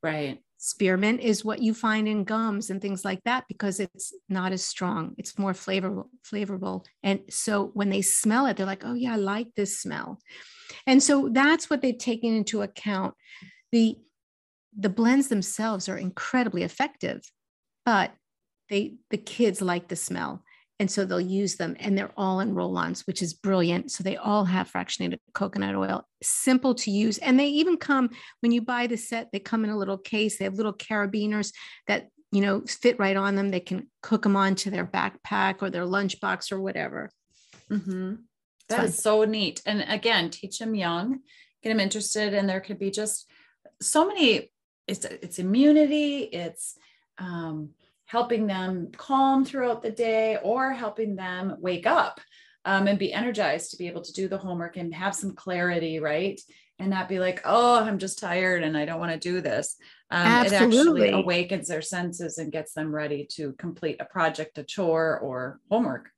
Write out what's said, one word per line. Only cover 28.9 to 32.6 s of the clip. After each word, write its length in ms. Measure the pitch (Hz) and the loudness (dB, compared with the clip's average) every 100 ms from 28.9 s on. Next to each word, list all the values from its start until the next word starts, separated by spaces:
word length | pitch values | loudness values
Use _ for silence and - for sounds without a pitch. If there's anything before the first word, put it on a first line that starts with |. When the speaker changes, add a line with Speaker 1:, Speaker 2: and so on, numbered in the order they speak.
| 233 | -2
Speaker 2:
set, 320 | - 233 233 | -4 -8 -6
they 100 | - | -8
come 220 | 202 226 | -2 -2
in 40 | 214 | 0
a 60 | 214 | -2
little 220 | 190 196 | -2 -4
case. 400 | 196 214 214 - | -4 0 0 0
They 60 | |
have 100 | 190 | -4
little 180 | 190 214 | -2 -4
carabiners 800 | 208 - 214 202 214 208 208 202 - - - - | -4 -4 -2 0 0 -2 -2 -4 -8 -20 -18 -2
that, 220 | 208 - _ _ | -2 -2 _ _
you 80 | 202 | 2
know, 220 | 196 196 | 2 2